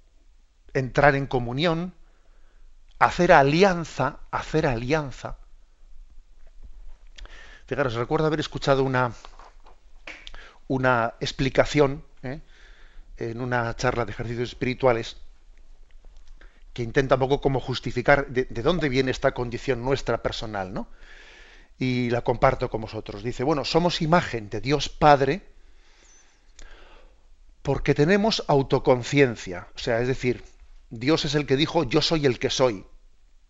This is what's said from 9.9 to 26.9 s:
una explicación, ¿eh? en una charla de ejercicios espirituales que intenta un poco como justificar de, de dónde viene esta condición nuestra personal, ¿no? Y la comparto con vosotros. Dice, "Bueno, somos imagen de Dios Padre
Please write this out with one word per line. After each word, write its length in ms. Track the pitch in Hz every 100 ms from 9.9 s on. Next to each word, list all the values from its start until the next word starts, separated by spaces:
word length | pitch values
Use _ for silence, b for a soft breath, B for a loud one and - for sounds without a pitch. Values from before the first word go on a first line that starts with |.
| - - B B B B B -
una 480 | 131 127 120 113 -
explicación, 840 | 139 - 135 139 123 143 135 160 - -
¿eh? 180 | 127 156 - b b b b b b -
en 240 | 117 113
una 360 | 127 123 117 -
charla 280 | 123 117
de 80 | 117
ejercicios 360 | 123 117 117 117
espirituales 680 | - 127 123 131 113 117 - - - - - - - - - - - - - b b -
que 100 | -
intenta 340 | 117 143 135 127
un 40 |
poco 200 | 131 139
como 200 | 139 131
justificar 680 | - 120 120 123 131 143 139
de, 160 | 131
de 180 | 127 117
dónde 260 | 139 180 151
viene 220 | 131 131
esta 240 | 113 135
condición 500 | 127 120 113 - 120
nuestra 380 | 127 135 - 113
personal, 500 | - - 110 101 92
¿no? 160 | 123 - B B B B B B B B -
Y 320 | 127 123 120
la 120 | 120
comparto 480 | 127 120 135 - 123
con 100 | 113
vosotros. 420 | 110 110 - 104
Dice, 200 | 120 117
"Bueno, 220 | 135 143
somos 380 | 113 165 175 -
imagen 480 | 156 175 - 113 104
de 100 | 107
Dios 280 | 131 143 -
Padre 580 | - 151 139 135 190 - - b b b b b b b b b b b b b